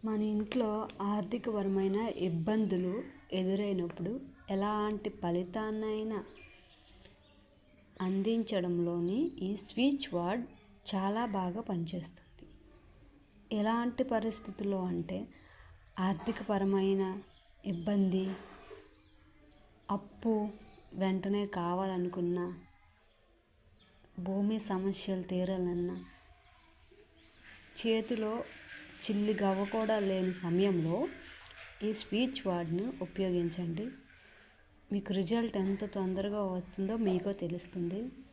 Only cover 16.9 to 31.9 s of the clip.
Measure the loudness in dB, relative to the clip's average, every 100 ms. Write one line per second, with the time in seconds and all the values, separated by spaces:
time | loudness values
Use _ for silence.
16.9 | 4 2 -4 -10 -20 -20 -10 -6 -2 2
17.9 | 4 6 4 0 -4 -12 -18 -18 -18 -18
18.9 | -20 -20 -20 -20 -20 -20 -20 -20 -20 -4
19.9 | -4 -4 -4 0 2 0 -6 -18 -20 -14
20.9 | -2 2 2 2 0 0 0 0 0 0
21.9 | 0 0 0 0 0 -2 -6 -14 -20 -20
22.9 | _ _ _ _ _ _ _ -20 -20 -20
23.9 | -20 -16 -6 -2 2 2 2 0 0 0
24.9 | 0 -2 -2 0 0 2 2 2 0 -2
25.9 | -4 -10 -20 -20 -20 -20 -20 -20 -20 -20
26.9 | -20 -20 -20 -20 -20 -20 -20 -12 -4 2
27.9 | 2 2 0 0 -2 -6 -12 -16 -16 -16
28.9 | -8 0 2 2 4 4 2 2 0 2
29.9 | 4 4 2 2 0 2 4 6 6 4
30.9 | 2 0 -4 -16 -18 -18 -18 -18 -4 -2